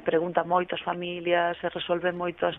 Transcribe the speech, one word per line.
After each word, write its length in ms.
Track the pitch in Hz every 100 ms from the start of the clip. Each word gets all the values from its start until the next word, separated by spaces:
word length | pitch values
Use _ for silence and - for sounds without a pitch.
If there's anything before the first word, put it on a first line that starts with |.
| -
pregunta 400 | 160 175 170 165
moito 320 | 180 180 170
ás 80 | 175
familias, 720 | 175 175 175 170 175 170 175
se 80 | 175
resolven 480 | 175 - 175 180
moito 320 | 175 175 175
as 80 | 175